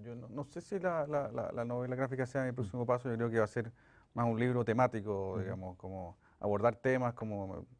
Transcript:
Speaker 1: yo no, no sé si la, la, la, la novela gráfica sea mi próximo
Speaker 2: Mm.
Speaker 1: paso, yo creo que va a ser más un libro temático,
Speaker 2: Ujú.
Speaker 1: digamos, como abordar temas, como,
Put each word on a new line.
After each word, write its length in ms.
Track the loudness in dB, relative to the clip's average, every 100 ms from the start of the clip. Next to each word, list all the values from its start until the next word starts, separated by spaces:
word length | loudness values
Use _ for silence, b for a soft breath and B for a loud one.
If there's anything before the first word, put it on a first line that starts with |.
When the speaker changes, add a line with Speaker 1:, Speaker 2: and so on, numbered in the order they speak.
Speaker 1:
yo 120 | -10
no, 140 | -12 -10
no 160 | -10
sé 160 | -8 -10
si 180 | -6 -2
la, 280 | 0 0 0
la, 240 | -2 -2
la, 180 | -4 -4
la 140 | -4
novela 320 | -2 -2 -2 0
gráfica 300 | 0 0 -2
sea 180 | 0
mi 80 | -2
próximo 320 | -2 -4 -2
Speaker 2:
Mm. 20 | 2
Speaker 1:
paso, 220 | 2 2
yo 60 | 0
creo 140 | 2
que 80 | 4
va 60 |
a 40 | 4
ser 240 | 2 -4 b b b b
más 140 | 0 2
un 120 | 4
libro 260 | 4 4
temático, 680 | 4 4 4 2 -2 -2 -2
Speaker 2:
Ujú. 80 | -2
Speaker 1:
digamos, 360 | -4 -6 -8 -10
como 400 | -10 -10 -10 -14 b b
abordar 380 | 0 4 4 4
temas, 380 | 2 2 0
como, 520 | -2 -4 -4 -6 -8 -12 -10